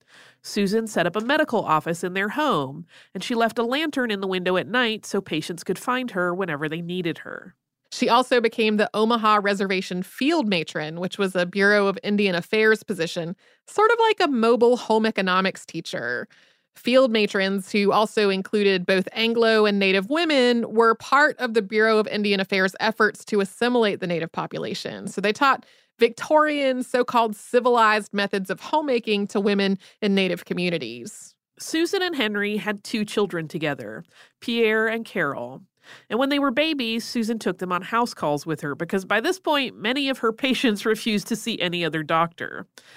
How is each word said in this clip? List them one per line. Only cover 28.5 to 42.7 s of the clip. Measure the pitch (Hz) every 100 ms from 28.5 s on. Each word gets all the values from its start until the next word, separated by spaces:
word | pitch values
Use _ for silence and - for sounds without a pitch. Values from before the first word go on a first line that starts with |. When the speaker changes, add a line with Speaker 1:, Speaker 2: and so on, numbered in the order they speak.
Speaker 2:
of | 185
homemaking | - 311 302 240 226 202 202
to | 208
women | 202 202 196 196 - _
in | 214
Native | 196 190 175
communities. | - 180 180 170 120 120 120 - - _ _ -
Speaker 1:
Susan | - 320 339 392
and | 370
Henry | 294 214 208 202 208
had | 196 208
two | - 226 214
children | - 202 175 160
together, | 170 151 135 107 110 - _ - _
Pierre | - 233 220 220 220
and | 226 226
Carol. | 196 151 123 120 135 - _ - - -
And | 220
when | 269
they | 285
were | 277
babies, | 240 320 294 233 226
Susan | - 247 220 226
took | 202 175
them | 185
on | 175
house | 180 233 240
calls | - 156 147
with | 165 156
her | 151
because | 139 170 196 185
by | 208
this | 262 -
point, | - 294 254 95
many | 202 262 277
of | 262
her | 226
patients | 220 269 240 254 202
refused | 233 220 - 208 -
to | 220
see | - 214
any | 180 175
other | 165 160
doctor. | 151 165 165 - - 69 -